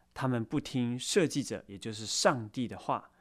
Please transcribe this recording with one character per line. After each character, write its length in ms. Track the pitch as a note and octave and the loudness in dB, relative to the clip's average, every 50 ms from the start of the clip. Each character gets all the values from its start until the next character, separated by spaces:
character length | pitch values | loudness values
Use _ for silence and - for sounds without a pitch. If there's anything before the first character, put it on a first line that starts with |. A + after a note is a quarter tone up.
| _ _ _ | _ _ _
他 140 | - C3+ B2+ | -2 0 2
们 160 | B2+ A#2+ A2+ | 2 2 0
不 160 | - - C#3+ | 0 0 -2
听 360 | - - - C3 A#2+ A#2+ A#2+ | -2 0 0 0 2 2 0
设 300 | B2 - - - G#3 E3+ | -2 -2 2 4 4 4
计 160 | C3 - C#3+ A#2+ | 4 2 -2 -2
者， 220 | - A2 F#2+ - | -2 -6 -8 -8
也 100 | - G2 | -10 -14
就 160 | F#2+ - A2+ G#2+ | -10 -8 -8 -8
是 140 | G#2+ A2 | -8 -6
上 420 | G#2+ - - - G3 D#3 B2 A2 G#2+ | -4 -2 4 4 4 4 4 -2 -6
帝 180 | - C3 B2 G#2 | -4 -4 -4 -4
的 100 | G2+ F#2+ | -4 -6
话， 320 | - - C3+ G#2 - - _ _ | -4 -2 -2 -2 -4 -10 _ _